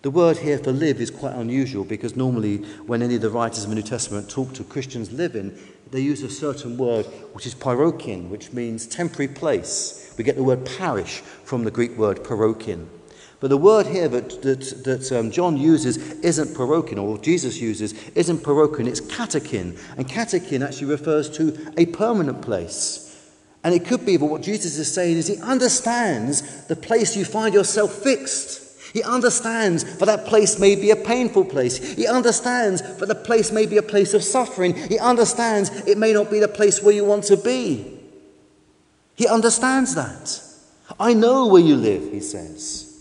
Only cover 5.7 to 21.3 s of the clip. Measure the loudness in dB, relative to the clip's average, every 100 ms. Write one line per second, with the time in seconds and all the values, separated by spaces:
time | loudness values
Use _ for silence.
5.7 | -20 -10 -4 -2 -2 -6 -6 -6 -6 -8
6.7 | -2 0 0 -2 -10 -18 -14 -14 -6 -2
7.7 | 2 2 0 -8 -10 -10 -12 -10 -8 -6
8.7 | -8 -10 -6 -6 -4 -6 -4 -2 -2 -2
9.7 | -8 -8 -12 -18 -4 -2 0 0 0 -2
10.7 | -6 -4 -4 -6 -12 -14 -20 -6 -4 -2
11.7 | -2 -2 2 0 0 -4 0 0 0 -6
12.7 | -10 -10 -20 -20 -20 -20 _ 0 6 8
13.7 | 6 4 0 0 -2 -4 -6 -2 -2 -4
14.7 | -8 -4 -4 -2 -2 -2 0 0 2 6
15.7 | 6 4 -2 -6 -2 0 0 -2 -2 0
16.7 | 0 0 -4 -4 -4 0 0 0 -4 -4
17.7 | -4 -6 -8 -6 0 0 0 2 4 4
18.7 | 2 -4 -4 -8 -8 -4 -4 -4 -6 -6
19.7 | -10 -16 -10 -8 -6 -2 -4 -2 -4 -4
20.7 | -6 -4 -4 0 0 -2